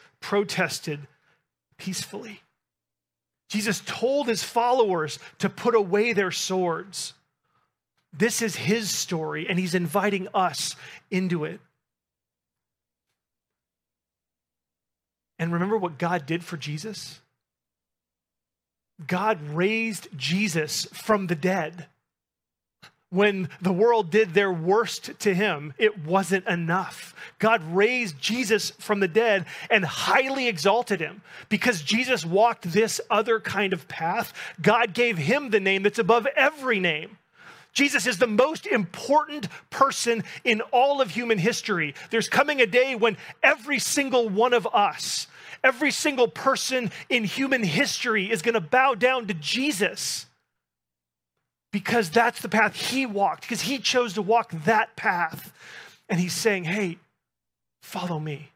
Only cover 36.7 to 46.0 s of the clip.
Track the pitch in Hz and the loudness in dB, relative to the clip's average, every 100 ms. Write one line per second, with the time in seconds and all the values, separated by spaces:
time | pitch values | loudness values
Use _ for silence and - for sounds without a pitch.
36.7 | 202 180 151 185 - _ _ - - _ | 0 0 -2 -8 -18 _ _ -20 -20 _
37.7 | - 285 269 208 185 233 208 285 320 415 | 0 0 0 0 2 2 4 2 2 -2
38.7 | 240 175 - - 294 302 294 - - - | 0 -2 -4 2 2 2 -8 -10 -12 -6
39.7 | - 269 - 240 226 - - 247 220 - | 2 2 2 -2 -2 -4 -6 0 0 2
40.7 | 240 277 277 226 196 240 208 202 - - | 4 4 4 0 -2 0 2 2 0 -2
41.7 | 180 147 - - 226 - - 294 277 226 | -2 -2 -8 -4 -2 2 2 4 4 4
42.7 | 247 269 240 226 196 - - 262 302 262 | 4 2 2 0 0 -10 2 2 4 -2
43.7 | 262 - 294 269 254 220 190 240 240 185 | -4 -2 -2 2 2 2 2 2 2 2
44.7 | 208 196 - - - - - - - 262 | 2 2 0 -6 -6 -8 -16 -20 0 0
45.7 | 240 285 - | 2 0 0